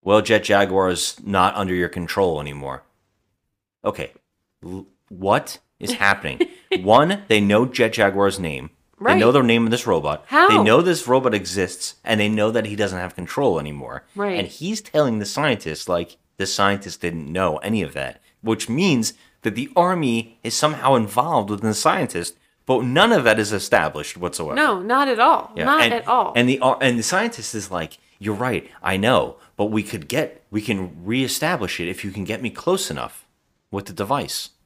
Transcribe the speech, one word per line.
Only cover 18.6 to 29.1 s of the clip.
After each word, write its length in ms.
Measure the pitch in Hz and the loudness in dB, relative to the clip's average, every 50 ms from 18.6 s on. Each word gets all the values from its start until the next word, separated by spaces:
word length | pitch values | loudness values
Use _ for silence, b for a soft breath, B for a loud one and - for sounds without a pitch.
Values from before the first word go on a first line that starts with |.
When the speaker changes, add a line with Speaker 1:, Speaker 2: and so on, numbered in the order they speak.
| - | -2
Speaker 1:
means 460 | - 113 147 190 196 143 120 110 - b b b b b b - | -4 -2 0 2 2 2 2 0 -2 b b b b b b -6
that 120 | 113 98 | -4 -4
the 140 | 113 139 - - | -4 -8 -2 2
army 640 | 180 175 180 185 175 151 127 117 113 110 - _ _ - | 2 2 2 0 0 0 0 0 -2 -4 -6 _ _ -8
is 100 | 117 - | -6 -2
somehow 420 | - - 151 151 - 120 131 135 | 0 0 0 -2 0 2 4 4
involved 540 | 120 110 101 - - 135 165 160 127 104 98 | 4 2 0 0 -2 0 2 0 0 0 -2
with 120 | 104 98 | -4 -2
the 120 | 110 110 107 | -2 -2 -2
scientist, 600 | - - 160 180 190 151 - - 87 85 - - _ _ _ _ _ _ | 2 2 2 2 2 -2 -2 -4 -6 -6 -6 -12 _ _ _ _ _ _
but 180 | - 131 120 127 | 0 0 0 2
none 300 | 123 127 160 202 233 233 | 0 4 4 4 6 4
of 100 | 170 123 | 4 4
that 160 | 113 107 113 | 4 4 4
is 140 | 107 98 107 | 2 -2 -2
established 640 | 95 - - - 104 78 76 76 73 73 - - | -4 0 2 2 2 2 0 -4 -6 -10 -10 -10
whatsoever. 380 | 87 87 87 82 - 82 73 - | -6 -6 -6 -6 -6 -6 -4 -2
Speaker 2:
No, 260 | 269 311 277 208 185 | 0 0 0 0 -2
not 260 | 180 214 247 269 285 | -2 -2 0 0 0
at 120 | 269 240 214 | 0 2 2
all. 340 | 240 302 - - - - - | 4 4 4 2 0 -8 -6
Speaker 1:
Yeah, 80 | - - | -4 0
Speaker 2:
Not 180 | 262 285 320 233 | 0 2 4 2
Speaker 1:
and, 100 | 233 240 | 2 2
Speaker 2:
at 120 | 233 - | -2 0
all. 260 | - 240 247 202 - - | 0 0 0 0 0 0
Speaker 1:
and 140 | 117 123 127 | 0 2 2
the 100 | 120 - | 2 2
ar-, 180 | 127 131 131 - | 2 0 2 2
and 180 | 135 131 123 117 | 0 0 0 0
the 40 | 110 | -2
scientist 520 | - 180 190 220 233 - - 110 - - | -2 -2 -2 -2 -2 -6 -8 -12 -8 -8
is 160 | 107 98 - | -8 -8 -6
like, 260 | 95 85 80 78 - _ _ _ _ _ | -6 -6 -6 -8 -12 _ _ _ _ _
"You're 160 | 98 107 104 | -6 -6 -4
right, 340 | 98 123 127 113 87 - B B B B | -2 -2 -2 -4 -4 -6 B B B B
I 140 | - 95 | -2 0
know, 400 | 95 101 120 | 2 2 4